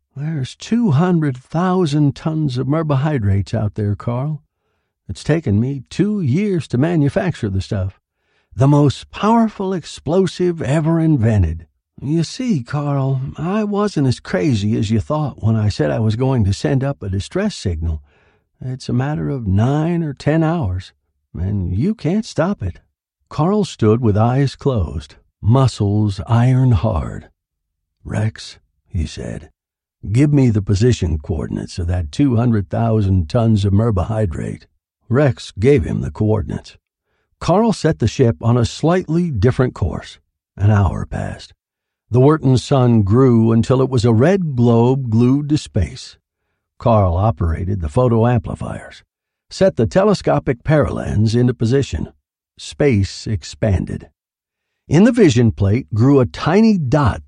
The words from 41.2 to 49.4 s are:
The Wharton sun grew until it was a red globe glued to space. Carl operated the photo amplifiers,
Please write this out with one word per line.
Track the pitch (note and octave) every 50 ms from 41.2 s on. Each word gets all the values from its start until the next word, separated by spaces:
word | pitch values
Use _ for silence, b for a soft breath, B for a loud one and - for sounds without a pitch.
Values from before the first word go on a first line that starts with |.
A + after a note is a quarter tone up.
| G1+ G1+ G1+ - - - - _ _ _ _ _ _ _ _ _ _ _
The | G#2+ B2+
Wharton | B2+ C#3+ D#3 D#3 - C3+ C3
sun | A#2 - - C#3+ C3+ B2 B2 A#2 A2+
grew | G2+ F#2+ G#2+ B2+ C#3 C3 A#2+ A2+ A2+ A2+
until | A2+ A2+ A2 - C3 C3
it | C3 C3
was | C3 A#2+ G2+
a | A#2+ A#2
red | A2 B2+ E3 G3 G3+ F3+ D#3 C3+
globe | A#2+ A#2+ A#2+ A#2 A#2 A#2 B2 C3+ C#3 C3 A#2+
glued | G#2+ A2+ A#2+ B2 C3+ C#3+ D3 C#3
to | D3+ D3
space. | - - _ G#2+ F2 C#2 B2+ - - - - _ _ _ _ _ _ _ _ _ _ _ _ _
Carl | - B2 A2+ G#2+ G2 F2+ E2+
operated | F2+ G2 A2+ - - - E2 D#2+ E2 F#2 F2+ G2+ F#2+
the | E2 D#2
photo | - B2+ B2+ B2 A#2 A2+ A2+
amplifiers, | A#2+ B2 A2+ - - - - - - - - - - - - _ _ _ _ _ _ _ _